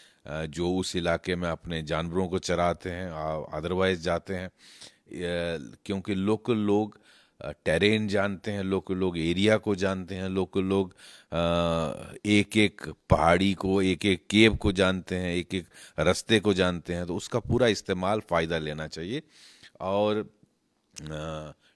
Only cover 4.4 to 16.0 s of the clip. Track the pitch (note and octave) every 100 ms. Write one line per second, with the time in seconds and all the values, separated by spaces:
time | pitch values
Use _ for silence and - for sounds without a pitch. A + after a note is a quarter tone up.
4.4 | F#2 - - - - _ _ - F2 F2
5.4 | E2+ D#2+ A#1 - - G2 G2 F#2+ G2+ A2
6.4 | - A2+ G#2 G#2 G#2+ - _ _ _ -
7.4 | D2+ - - E2 G#2 G#2+ G#2+ G2+ G2+ F#2+
8.4 | A2 G2+ F#2+ F#2+ - F#2 F#2+ E2+ E2 F2
9.4 | G#2 G#2+ G#2+ F#2+ F#2+ F#2+ F2 F#2 F#2+ F#2+
10.4 | F#2 G2 F#2+ G2 F#2 - - - _ E2
11.4 | E2+ E2+ E2+ E2 D2+ G1+ - - G#2 G#2
12.4 | G2+ G#2+ G2+ - D2+ - - D#2 D#2+ F2+
13.4 | G2 F#2 F#2+ G2 F#2+ F2 G#2 F2+ - G#2
14.4 | A2 F#2+ G#2 F#2+ F#2 F#2+ - F#2 F2+ F2
15.4 | F2 F#2 E2 - - -